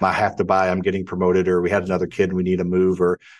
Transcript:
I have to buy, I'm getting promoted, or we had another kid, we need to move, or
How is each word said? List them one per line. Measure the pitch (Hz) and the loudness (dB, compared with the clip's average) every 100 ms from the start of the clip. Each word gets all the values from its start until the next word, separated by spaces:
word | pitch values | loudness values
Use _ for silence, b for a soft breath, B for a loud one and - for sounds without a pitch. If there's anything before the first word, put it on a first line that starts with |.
I | 95 | -2
have | 85 92 - | 0 0 0
to | |
buy, | 90 95 92 | 0 2 2
I'm | 92 | 0
getting | 95 95 | -2 -4
promoted, | 90 92 92 92 92 | -6 -2 2 2 2
or | 90 | 0
we | 87 | 2
had | 101 | 0
another | 90 90 85 | 0 -2 -2
kid, | - 92 | -2 -2
we | 92 | 0
need | 90 92 | 0 -2
to | |
move, | 87 90 92 90 | 0 2 2 2
or | 90 90 B B | 0 0 B B